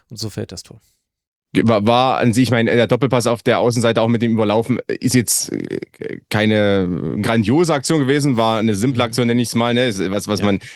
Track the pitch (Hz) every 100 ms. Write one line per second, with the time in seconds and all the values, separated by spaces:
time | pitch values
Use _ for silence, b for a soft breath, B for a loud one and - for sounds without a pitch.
0 | b 110 110 - - 92 - 113 _ _
1 | _ _ _ _ _ 95 110 107 104 120
2 | 131 101 120 110 117 120 113 120 110 120
3 | 135 127 113 117 123 101 117 117 117 113
4 | 113 117 117 113 107 110 113 113 - -
5 | 135 120 - - - 50 50 - - _
6 | - - - 107 107 107 104 98 90 87
7 | 80 65 104 117 101 147 165 143 - 160
8 | 131 147 143 113 113 110 110 98 127 127
9 | 117 113 120 120 113 117 120 120 127 95
10 | 90 101 107 101 101 98 B